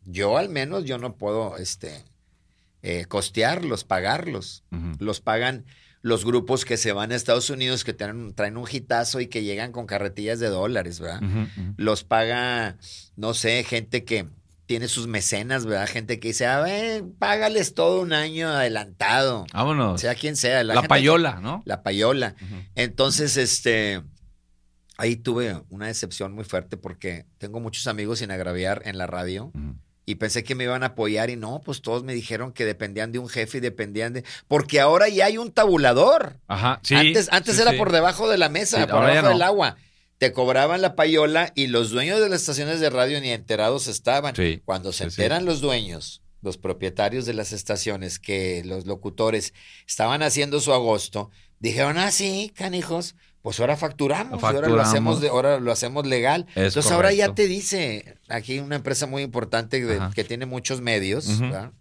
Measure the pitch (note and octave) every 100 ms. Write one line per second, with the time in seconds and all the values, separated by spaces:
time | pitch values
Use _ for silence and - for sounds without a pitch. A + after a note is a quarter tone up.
0 | F#2+ F2+ G2+ B2+ G3 D3+ C3+ F#3+ C#3+ B2+
1 | B2 G2+ G#2 A2 G#2+ E2+ F#2 - D#2+ C#2+
2 | - _ _ _ _ _ _ _ F#2 F2
3 | F2+ G2+ F#2+ A2+ A2+ F3 E3 A2 - F#2+
4 | F#2+ D3 E3+ A2 F2+ - _ E2+ E2 D2+
5 | G#2 G2+ - A2+ B2 C3 - _ _ _
6 | A2+ A2 A2 A#2+ A#2+ C3+ - A2+ A2+ G2+
7 | A2 B2 A2+ A#2+ B2 C3+ B2+ B2+ - G2+
8 | G#2 A2+ A2 G2 G#2 A2+ A#2+ C3 - A#2
9 | A#2 C3 A#2+ A#2 G#2 G2+ B2 A#2+ A2 G2+
10 | G2+ G2 G#2 A#2 A#2 F#2 G2+ A#2 F2 E2+
11 | E2+ F2 G2 G#2 G#2+ G#2 F#2 G2+ G#2+ G#2
12 | - A2+ A2+ B2 B2 A#2+ A2 F2 - -
13 | - - A2 A2+ A2+ A#2+ A2+ A#2 A2 B2
14 | A#2+ A2+ D#2+ - _ _ - A#2 A#2 A#2+
15 | A#2 A2 F#2 G2+ A2+ C3 A2+ G2+ G#2 A#2+
16 | A2 A#2 A2+ A2 B2 C#3 E3 G3+ A3+ A3
17 | F3+ - G3+ G#3 G#3+ G#3+ F3+ - E3 F#3
18 | F3 D3+ D#3 D#3+ E3 D3 B2 A2 G2+ F2+
19 | G2+ B2 C3+ A#2 E2 - C3 D3+ A2+ F2+
20 | A#2 A#2+ D3+ D3 B2 C3 A2+ A2+ C#3 C#3
21 | C3+ E3 D#3+ F#2 G#2+ F#3 - G2 G2+ G3
22 | A2 C3+ A#2 F#2 F#2 G2 F#2+ - A#2+ G#2
23 | C3+ - D3 C#3+ B2 - B2 A2+ G#2 F#2+
24 | D2 - - _ _ _ _ _ _ -
25 | A#2 A#2 A#2 A#2 A#2 E2+ - F#2+ G#2+ A2
26 | F#2+ - G2 G#2 G#2 F#2 F2+ F2+ F#2 F2
27 | F#2 E2+ - _ G#2 A2+ A2+ - B2+ G#2+
28 | G#2 A2 G#2+ F#2+ F2+ F2+ F#2 G#2+ G#2+ F#2+
29 | F2+ F2+ F2+ F#2+ A#2+ D2+ D2 B1+ - _
30 | - G#2 A2 A#2+ A#2 C3 B2 B2+ B2+ A2+
31 | G#2+ G#2+ A#2 A#2+ A2 C#3+ D3+ C#3 - A#2+
32 | C3 A#2+ G#2 A2 B2+ - A2 F#2+ G#2+ G2+
33 | A2+ A#2+ B2 B2 A2 C3+ A#2+ G#2+ G#2 G#2
34 | A#2 B2 - - _ D3 D3 D3 C#3 F3
35 | G#3 G3 G3 A3 A#3 G3 G#3+ E3+ C3+ A#2+
36 | G#3 D4+ G3 - - F#2+ A#2+ C3 - C#3+
37 | D#3 E3 F3+ F#3 A3+ G#3 A#3 A#3+ G3+ E3+
38 | F3 F3+ A3 G3+ D#3 D#3 G#3+ G#3+ D#3 A2+
39 | C3 D3 - - F3+ G3+ C#3+ - _ _
40 | _ _ C3 - B2+ B2+ D3 F3+ F#3+ C3+
41 | D#3 D#3 D3+ D#3+ F3 - C3+ A#2+ A#2 A#2+
42 | D3 G#3 G#3+ F3+ - C3+ D3 D#3+ D3+ B2+
43 | C3 D3 C3+ A2+ F2+ A2 G#2+ C3+ B2 G#2
44 | - C3+ C#3+ A#2+ F2 D#2+ - F#2+ F#2 F2+
45 | E2+ F2 G#2+ E3 F3+ D#3 C#3 B2 G2+ E2
46 | - - - - G2 F2 F#2+ F2+ F#2 F2+
47 | G#2 B2+ A#2 A2 F#2+ G#2+ - G2+ A2 G2+
48 | F#2 - - G2 F#2 F2 F2+ F#2 F2+ F#2+
49 | G2+ F#2 A2+ A2 G#2 - - - - -
50 | A2+ D3 D3+ C#3+ C#3+ D3 D3 B2+ A#2 G#2
51 | - G#2 G2+ _ _ _ A2+ A2 C#3+ D#3+
52 | G3 F#3+ G3 G3 G#3+ - F#3 F3+ E3 E3
53 | F3 _ _ _ A2 G#2 A#2+ D3 D#3+ -
54 | C#3 D#3 A#3+ - A#2 G#2+ - A2+ A2 A2
55 | A2+ A#2+ C#3+ B2 C3+ C#3 A#2+ A2 B2 C#3
56 | C#3 B2+ B2 E3 F3 - F#2+ C#3 D3 E3+
57 | F#3+ G3+ G3+ G#3 G3+ F#3 F3+ G3 C#3+ G#2+
58 | - - _ A#2 A2 C3+ C#3+ D3 C3 C3+
59 | C#3+ C#3 C#3 B2 A2 A2+ A2+ C3 A#2+ G#2
60 | F#2+ G2+ G#2+ A#2 B2+ B2+ - C3 A#2+ G#2+
61 | F#2+ A2+ G2+ G#2+ B2+ F#2+ A2+ -